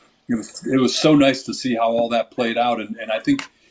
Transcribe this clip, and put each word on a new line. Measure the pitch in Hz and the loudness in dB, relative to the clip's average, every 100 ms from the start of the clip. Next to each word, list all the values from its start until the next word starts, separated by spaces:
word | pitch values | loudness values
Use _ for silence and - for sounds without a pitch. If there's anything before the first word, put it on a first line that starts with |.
| _ _ - | _ _ -6
It | 117 | -6
was, | 107 - 120 | -6 -10 -2
it | 135 | 0
was | 120 - | 2 2
so | 160 | 4
nice | 147 139 131 | 6 4 2
to | - | -6
see | - 131 | -6 -2
how | 117 113 | 0 0
all | 117 117 | 0 0
that | 117 - | -2 -2
played | - 117 113 | -4 -2 0
out, | 120 117 | 0 -2
and, | 104 113 | -6 -10
and | 110 | -6
I | 110 | -4
think | - 139 - _ _ | 0 -2 -2 _ _